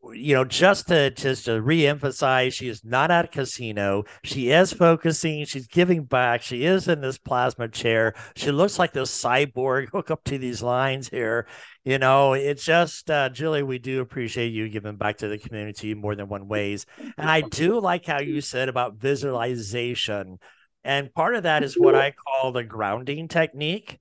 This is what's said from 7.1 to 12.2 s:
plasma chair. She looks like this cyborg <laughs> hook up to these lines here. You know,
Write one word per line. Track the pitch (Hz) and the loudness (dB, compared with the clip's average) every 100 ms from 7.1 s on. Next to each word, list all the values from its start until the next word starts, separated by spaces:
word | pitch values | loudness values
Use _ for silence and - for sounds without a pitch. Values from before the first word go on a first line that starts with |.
| 127 | -8
plasma | - 127 127 117 117 | -2 0 0 -2 -8
chair. | - 120 113 113 - - - | -4 0 2 2 -2 -18 -6
She | - | -2
looks | 143 202 - | 2 2 2
like | 175 | 0
this | 139 131 | 0 -4
cyborg | - 123 127 143 127 131 131 127 | -2 0 2 0 -2 0 0 -2
<laughs> | |
hook | 196 - | -6 -4
up | 160 | -6
to | - 139 | -4 -4
these | 127 113 | -6 -4
lines | 120 123 135 131 123 | -2 0 0 -2 -6
here. | 135 110 117 - - - - | -4 -2 -2 -4 -14 -20 -12
You | 127 131 | -2 2
know, | 131 135 | 6 6